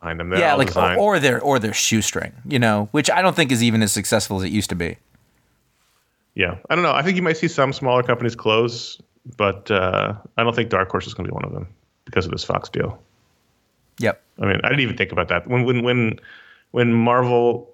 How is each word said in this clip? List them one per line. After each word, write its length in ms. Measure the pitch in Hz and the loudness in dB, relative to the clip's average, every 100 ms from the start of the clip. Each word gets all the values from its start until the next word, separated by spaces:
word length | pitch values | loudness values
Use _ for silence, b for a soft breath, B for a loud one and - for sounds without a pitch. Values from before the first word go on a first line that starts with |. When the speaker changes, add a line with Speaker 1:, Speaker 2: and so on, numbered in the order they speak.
Speaker 1:
behind 180 | 85 82 | -10 -8
them. 120 | 87 | -2
They're 100 | 92 | 2
Speaker 2:
Yeah, 120 | 165 | 2
Speaker 1:
all 60 | 139 | 2
Speaker 2:
like, 80 | 131 | 0
Speaker 1:
designed. 320 | 87 87 90 | 0 2 2
Speaker 2:
or 220 | 208 185 | 2 2
they're, 200 | 135 120 | 2 0
or 200 | 143 131 | 0 0
they're 120 | 107 | 0
shoestring, 600 | - - 110 98 - - - 131 | -2 0 0 0 -4 -8 -10 -4
you 100 | 135 | 0
know, 300 | 117 104 104 | 2 2 0
which 180 | 151 - | 0 2
I 140 | 160 | 2
don't 140 | 185 170 | 2 2
think 160 | 156 | 2
is 100 | 117 | 2
even 180 | 117 113 | 2 2
as 100 | 104 | 2
successful 460 | 104 - 107 - 98 | 0 0 0 0 -4
as 40 | |
it 80 | 92 | -2
used 200 | 104 - | -2 -2
to 40 | |
be. 220 | 87 85 - _ _ _ _ _ _ _ _ _ _ _ _ _ | -4 -6 -8 _ _ _ _ _ _ _ _ _ _ _ _ _
Speaker 1:
Yeah, 220 | - 87 90 - | -4 -2 -4 -4
I 60 | |
don't 80 | 160 | 0
know. 120 | 165 | 2
I 80 | 135 | 2
think 120 | 170 | 0
you 80 | 180 | 0
might 140 | 180 - | -2 -2
see 100 | 170 | -2
some 260 | 151 135 | 0 0
smaller 300 | 135 131 123 | 0 0 0
companies 320 | 123 120 120 | 2 -2 -2
close, 640 | 113 110 110 120 117 - - _ _ 123 - | -2 0 2 2 -4 -12 -16 _ _ -16 0
but, 340 | 101 98 - | 0 0 0
uh, 440 | 101 92 98 101 104 - - | 2 2 2 0 -4 -6 -2
I 60 | |
don't 140 | 117 117 | 0 0
think 140 | 117 | 0
Dark 200 | 95 95 | 0 0
Horse 160 | 92 - | -2 -6
is 80 | |
gonna 140 | 104 92 | -8 -8
be 40 | |
one 120 | 98 | -6
of 80 | 98 | -8
them 160 | 92 92 - _ _ - | -8 -12 -16 _ _ -4
because 180 | - | -4
of 80 | 85 | -2
this 100 | - | -6
Fox 260 | - 92 - | -4 -4 -4
deal. 320 | - 98 - _ _ _ _ _ _ _ _ _ - | -4 -6 -8 _ _ _ _ _ _ _ _ _ -4
Speaker 2:
Yep. 200 | 110 - _ - | -2 -2 _ -6
Speaker 1:
I 60 | 98 | -2
mean, 140 | - | 0
I 40 | 117 | 0
didn't 120 | 139 | 0
even 160 | 120 95 | 0 -2
think 160 | 95 | -2
about 160 | 90 82 | -2 0
that. 180 | 87 101 | -2 0
When, 180 | 123 | 0
when, 200 | 123 123 | 2 2
when, 340 | 123 123 113 110 B B B B B | 2 2 0 -2 B B B B B
when 200 | 120 120 | 0 2
Marvel 760 | 117 117 123 123 120 120 107 - | 4 4 4 4 4 2 0 -6